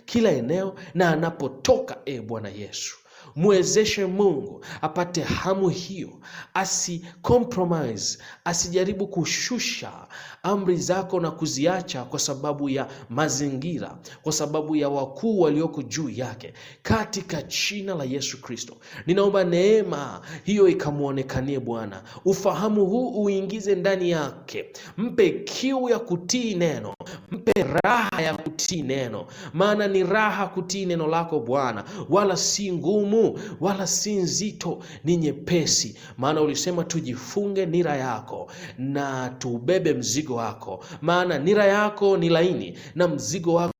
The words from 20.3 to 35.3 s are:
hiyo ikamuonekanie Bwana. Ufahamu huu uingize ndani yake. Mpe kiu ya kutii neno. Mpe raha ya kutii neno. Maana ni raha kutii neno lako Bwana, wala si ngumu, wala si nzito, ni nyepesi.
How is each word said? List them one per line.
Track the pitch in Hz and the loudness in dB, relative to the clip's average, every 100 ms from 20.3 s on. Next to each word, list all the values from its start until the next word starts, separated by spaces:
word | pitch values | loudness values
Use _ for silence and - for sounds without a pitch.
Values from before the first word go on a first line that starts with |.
| 156 - | -10 0
hiyo | 208 190 | 6 6
ikamuonekanie | 160 151 143 139 135 131 131 131 139 | 6 0 0 0 -2 -2 -4 -2 -2
Bwana. | 117 117 110 95 - - 180 | -2 -4 -6 -10 -14 -2 0
Ufahamu | 190 202 156 214 214 190 | 2 2 0 2 4 4
huu | 220 254 247 202 | 2 0 0 2
uingize | 196 190 220 196 190 | 2 0 -2 0 2
ndani | 185 190 175 | 2 2 2
yake. | 165 139 - - 107 - - - - | 0 -2 -6 -12 -10 -10 -14 -12 -6
Mpe | 233 - 190 | -2 4 4
kiu | - - - 262 269 247 | 4 -4 -2 0 2 2
ya | 220 | 0
kutii | - 175 180 254 233 185 | 0 -4 0 -2 0 0
neno. | 170 131 104 - - - - | 0 0 -6 -12 -14 -14 -12
Mpe | - - 214 131 135 - | -4 2 2 2 2 2
raha | 247 208 - | 2 2 -2
ya | 160 - | -2 -2
kutii | - 156 - 180 | -6 -6 -4 -2
neno. | 131 135 123 104 85 - - | -2 -2 -4 -6 -10 -14 -6
Maana | 156 202 208 202 | 2 4 4 2
ni | 196 175 | 2 4
raha | 214 214 190 190 | 4 2 0 -2
kutii | 185 175 202 190 | -4 -4 -4 -2
neno | 170 156 | 0 0
lako | 165 165 151 | 0 0 -2
Bwana, | 113 135 131 107 98 - 113 | 0 0 0 -2 -8 -12 0
wala | 170 202 180 | 4 4 2
si | - - 202 | 0 -2 -2
ngumu, | 175 143 208 202 220 190 - - - | -2 0 2 4 4 4 2 -8 -4
wala | 175 196 180 | -2 0 -2
si | - 214 208 | -2 -2 0
nzito, | 175 131 208 165 175 - - - 147 | 0 -2 -4 -6 -6 -8 -10 -6 0
ni | 175 | 2
nyepesi. | 156 | 2